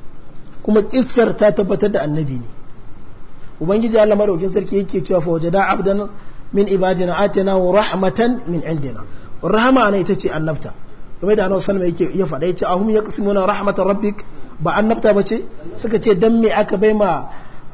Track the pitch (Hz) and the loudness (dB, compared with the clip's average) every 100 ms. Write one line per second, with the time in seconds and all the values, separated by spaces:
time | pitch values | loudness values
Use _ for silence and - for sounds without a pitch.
0 | - - - - - - - 214 208 262 | -8 -8 -8 -8 -8 -6 0 2 2 0
1 | 247 - 220 180 208 202 190 202 208 196 | 0 2 2 4 2 4 0 0 0 0
2 | 143 147 143 127 120 - - - - - | -2 -2 -2 -4 -6 -8 -8 -8 -8 -8
3 | - - - - - - 160 208 233 220 | -8 -8 -8 -6 -8 -4 0 0 2 4
4 | 214 202 208 170 190 190 190 196 190 190 | 4 4 2 0 0 -2 0 -2 0 -2
5 | - 185 165 165 170 190 185 208 190 196 | 0 0 0 0 0 2 2 2 2 0
6 | 202 - - - - 202 214 196 185 180 | -2 -8 -10 -8 -4 2 2 4 2 2
7 | 180 165 208 - 190 190 180 190 214 190 | 0 0 0 2 2 2 4 4 2 2
8 | 190 185 240 247 - 170 143 160 131 113 | 0 2 0 0 -2 -4 -2 -2 -4 -6
9 | - - - - 165 214 247 262 214 196 | -6 -8 -6 -4 0 2 4 4 4 2
10 | 175 190 185 151 156 156 - - - - | 0 0 -2 -2 -2 -4 -6 -8 -10 -10
11 | - - 180 214 185 190 170 196 175 170 | -10 -4 0 2 2 0 0 0 0 0
12 | 175 185 180 139 170 175 175 180 214 214 | -2 0 -2 -2 -2 -2 0 0 2 0
13 | 208 - 202 202 190 196 202 190 185 202 | 0 -2 0 2 2 0 0 0 0 2
14 | 214 202 - - - - 156 202 220 220 | 0 -4 -8 -8 -8 -4 -2 2 2 2
15 | 220 202 196 226 381 - - - 226 220 | 2 2 2 -2 -4 -8 -8 -6 -2 0
16 | 240 190 220 233 220 196 208 202 214 214 | 2 4 4 4 4 2 0 2 2 4
17 | 202 151 - - - - - | 2 0 -4 -8 -8 -8 -4